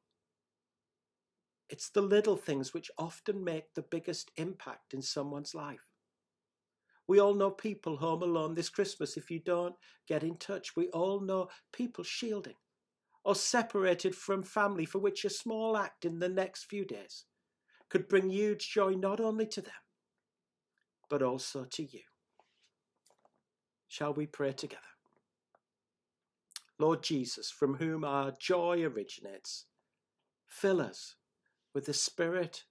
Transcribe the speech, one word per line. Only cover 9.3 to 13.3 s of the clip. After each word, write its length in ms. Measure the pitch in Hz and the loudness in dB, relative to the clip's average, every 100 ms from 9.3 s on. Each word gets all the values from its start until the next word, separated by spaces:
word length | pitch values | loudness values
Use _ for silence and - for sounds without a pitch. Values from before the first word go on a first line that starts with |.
| 165 | -6
don't, 360 | 170 175 175 175 - - - | 0 0 0 -6 -20 -16 -2
get 160 | 156 | -2
in 140 | 160 170 | -2 -6
touch. 380 | - 196 - - | -6 -8 -4 -2
We 140 | 180 | 0
all 320 | 165 185 202 | 2 0 0
know 280 | 190 190 180 - _ | 0 0 -2 -8 _
people 320 | - 240 214 | -6 -6 -6
shielding 520 | 175 - 233 208 127 - _ _ _ _ _ _ | -8 -6 -4 -4 -6 -14 _ _ _ _ _ _
or 120 | - | 2